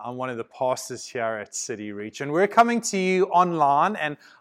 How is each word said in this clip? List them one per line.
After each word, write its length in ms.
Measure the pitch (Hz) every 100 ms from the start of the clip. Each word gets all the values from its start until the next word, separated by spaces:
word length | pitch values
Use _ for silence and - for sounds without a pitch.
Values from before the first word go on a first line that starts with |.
I'm 120 | 117 123
one 120 | 127
of 100 | 120
the 40 |
pastors 640 | 113 - 131 127 - 120 -
here 160 | 123
at 320 | 113 110 101
City 380 | - - 110 104
Reach. 280 | 101 107 -
And 120 | 143
we're 160 | 156 202
coming 320 | 214 233 233
to 180 | 226 196
you 280 | 185 185 180
online, 680 | 170 180 170 143 139 175
and 220 | 208 151 147 - _